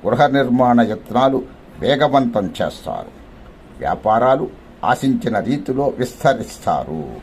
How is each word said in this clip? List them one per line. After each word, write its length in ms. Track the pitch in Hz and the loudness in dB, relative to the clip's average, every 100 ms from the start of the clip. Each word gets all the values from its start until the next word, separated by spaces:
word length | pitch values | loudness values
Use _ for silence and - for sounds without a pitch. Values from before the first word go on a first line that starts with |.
| 98 | 0
గృహ 200 | 117 143 | 2 4
నిర్మాణ 540 | 139 123 123 123 120 | 4 2 4 4 4
యత్నాలు 600 | 110 107 - 117 135 131 - - - - | 2 -2 -2 2 2 0 -6 -18 -20 -4
వేగవంతం 760 | 117 139 147 135 123 113 95 - | 0 2 2 2 2 -2 -4 -4
చేస్తారు. 580 | 82 - - 50 - - - - - - - - | -6 -4 -10 -8 -10 -18 -20 -20 -20 -20 -20 -8
వ్యాపారాలు 680 | 135 - - 110 127 135 - - - - | -6 -2 0 2 4 2 0 -10 -20 -6
ఆశించిన 540 | - - 135 120 120 107 | -2 0 0 0 -2 -2
రీతిలో 540 | 92 143 - 131 143 - | -2 -4 -2 -2 -2 -2
విస్తరిస్తారు. 1080 | 123 - 147 120 113 - - 76 - 78 - 73 | -6 0 0 0 -6 -6 -2 -2 -4 -8 -10 -14